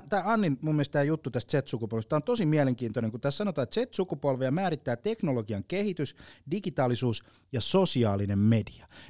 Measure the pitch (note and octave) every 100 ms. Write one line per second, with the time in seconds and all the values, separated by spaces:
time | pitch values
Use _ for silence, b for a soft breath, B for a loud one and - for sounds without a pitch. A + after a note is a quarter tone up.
0 | - G3 F3+ A3+ F#3 C3 D#3 D3+ C#3 D3+
1 | C#3+ D#3 C3 A#2 - D3 - A#2 A2 A2+
2 | - D3+ F#3+ A#3+ D#3+ D3+ C3+ A#2+ A#2+ G#2+
3 | A2+ A#2+ C#3 - G#3 D3+ B2 - B3+ -
4 | F3+ D3+ C#3+ C3 C3 D#3 F#3+ D3+ - A#2+
5 | G#3 A3 E3 B2 G#2+ G2+ - F#3 G3+ E3
6 | C#3+ - B B - G3 F#3 D3+ B2+ A#2+
7 | B2+ A2 - b b A#2 - F#3+ F3+ B2
8 | A2 G2+ G2+ G2 G#2 A2+ - - - B